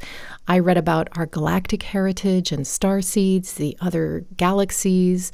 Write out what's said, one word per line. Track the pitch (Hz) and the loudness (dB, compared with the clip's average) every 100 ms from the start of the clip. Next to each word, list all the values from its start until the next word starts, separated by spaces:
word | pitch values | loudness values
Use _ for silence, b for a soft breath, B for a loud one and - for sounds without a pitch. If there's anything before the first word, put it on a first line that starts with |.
| B B B B - | B B B B 0
I | 180 | 2
read | 175 175 | 4 4
about | 165 160 156 170 | 2 0 -2 -4
our | 160 | -6
galactic | 160 151 180 185 202 | -2 0 0 0 -4
heritage | - 196 190 185 202 185 170 | -2 -2 0 0 0 2 0
and | 143 135 | -2 -4
star | - 196 196 | -2 0 0
seeds, | 185 214 190 185 185 | 0 2 4 2 0
the | - 151 - | -4 -4 -2
other | 180 165 156 165 175 - | -2 0 -2 -4 -6 -2
galaxies. | 180 196 190 - 196 185 180 180 180 | 2 2 0 0 2 4 4 2 -2